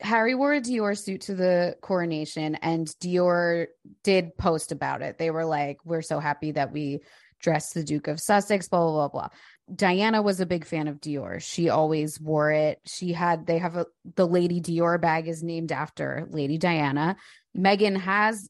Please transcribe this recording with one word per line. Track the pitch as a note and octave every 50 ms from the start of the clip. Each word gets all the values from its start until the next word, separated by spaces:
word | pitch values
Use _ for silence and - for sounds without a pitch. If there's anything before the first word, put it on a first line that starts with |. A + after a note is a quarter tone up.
Harry | - G3+ A#3 A3+ A3 B3 C4
wore | B3+ C#4 C#4+ D4
a | D4
Dior | A#3 A#3+ B3+ A3+ G#3 G3+ G#3
suit | G#3 - G3 F#3+ F#3
to | - - G3
the | F#3 F#3 F3+ F3+ F3 F3 F3 - -
coronation, | - - F#3+ F3+ F3 E3+ D#3+ D3+ D#3 D3+ - D#3+ D#3 D#3 D3+
and | - - E3 E3 E3 D#3+ D#3+ - -
Dior | F3+ F3+ F3+ F3+ F3+ F3+ F3 F3 F3 E3+ E3+ E3+ E3 - - _ _ - - _ -
did | G3+ F#3+ F#3 F3 E3 - -
post | - F3+ D#3+ D#3 - -
about | D#3+ C#3 D3 C3+ C#3 -
it. | D3+ C#3+ - -
They | E3 E3
were | D#3 D#3+ E3
like, | D#3+ D#3 D3 D3 C#3+ C#3+ - _
"We're | E3 E3+ D#3+
so | D#3 - D#3 D3
happy | D3+ D3 D3 - D#3 D3+
that | D3 D3+ C#3 - -
we | D3+ D3 C#3 C#3 D3+ - _ - - _ _ _ _
dressed | - E3 D#3 D3+ - - -
the | E3+ D3+
Duke | C#3+ D3 D3 - D3+
of | D3+ D#3+
Sussex, | - - G#3 G3+ G3 G3+ G#3 G3 F3 -
blah, | F#3+ F3
blah, | E3 D#3+ D#3 D3+ C#3+ C#3
blah, |
blah." | - C3+ - - - - - - - _ _ - F#3
Diana | - G3+ F3+ F3+ F#3+ G#3 A3+ A3 G#3+
was | G#3 G3+ F#3+ F#3
a | F#3
big | E3+ F3+ E3+ D3+
fan | - E3+ D#3 D3+ D3+
of | C#3+ D3
Dior. | - D#3 D3 C#3 - F2+ F2+ -
She | - - - - E3+ D#3+
always | A2 D#3 D#3 D#3 D#3+ D#3 D3+ D#3 - -
wore | D#3 D#3 D#3 D3+ D3+ D3+
it. | D3+ D3+ D3+ D3+ - - _
She | - - - F#3 F3 E3+
had, | E3 F3+ F3 E3+ D#3+ E3 F3
they | E3 E3
have | F3+ E3+ E3+ F3
a, | E3 - _ _ _ F3 -
the | - F#3 E3+
Lady | F3 F3+ F3 F3 F3 F3
Dior | E3 E3+ E3 E3 E3+ E3+ F3 E3+
bag | E3 E3 D#3+ E3 D#3+ E3
is | E3 D#3+
named | E3+ E3+ E3 E3 E3 D#3
after | D3 C3 D3+ D3+ - - D3 C3+ C3 C#3 E3 -
Lady | D#3+ D#3 C#3 C#3 D#3 D#3+
Diana. | F3+ F3 E3+ D#3 D3 C#3 C#3 C#3+ D#3 F3 G3 - - - - - _ _ - F#3+
Meghan | F#3 G3 G#3 G3 G#3+ G3+ F#3+
has | F#3+ F3+ F#3+ G3 G#3 G#3 A3 A3+ G3+ F#3+ -